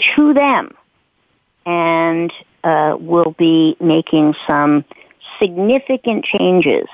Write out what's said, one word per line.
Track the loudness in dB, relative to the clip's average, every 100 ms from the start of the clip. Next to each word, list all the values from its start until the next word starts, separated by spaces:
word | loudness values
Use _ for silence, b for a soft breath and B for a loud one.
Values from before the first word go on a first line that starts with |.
| -2
to | 2 2
them, | 2 2 -2 -4 -14 _ _ _ _ _ _ _ _
and, | -6 -2 0 0 0 -2 -4 -8 -20 _
uh, | -2 0 0 -2
we'll | -2 0 0 0
be | 2 2 2 0
making | 0 0 0 0 2 0 -4
some | -2 0 0 -2 B B _ -20 -4
significant | -4 0 0 0 0 -4 -4 -4
changes | -4 -2 2 2 2 0 -2